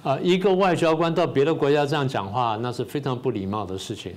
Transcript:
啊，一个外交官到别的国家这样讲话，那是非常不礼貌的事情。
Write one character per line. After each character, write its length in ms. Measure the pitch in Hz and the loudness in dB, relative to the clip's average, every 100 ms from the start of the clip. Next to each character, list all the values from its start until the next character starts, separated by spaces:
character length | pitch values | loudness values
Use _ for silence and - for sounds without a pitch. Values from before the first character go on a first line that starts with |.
啊， 120 | 151 - | -2 0
一 160 | 180 180 | 2 2
个 160 | 196 | 4
外 220 | 185 196 170 | 4 4 4
交 180 | 170 | 2
官 180 | 160 170 | 2 2
到 140 | 165 165 | 2 0
别 180 | 131 | 2
的 80 | 143 | 2
国 160 | 151 139 | 2 2
家 160 | 147 | 2
这 120 | 143 151 | 2 0
样 100 | 135 | 0
讲 180 | 123 98 | -2 -4
话， 240 | 117 120 107 | -2 0 -2
那 100 | 123 | -4
是 120 | 117 | -6
非 160 | 120 151 | -6 -4
常 180 | 135 120 | -4 -2
不 140 | 131 | -2
礼 120 | 110 | -4
貌 220 | 95 107 95 | -4 -4 -6
的 100 | 92 | -8
事 160 | - | -8
情。 200 | 104 92 | -10 -10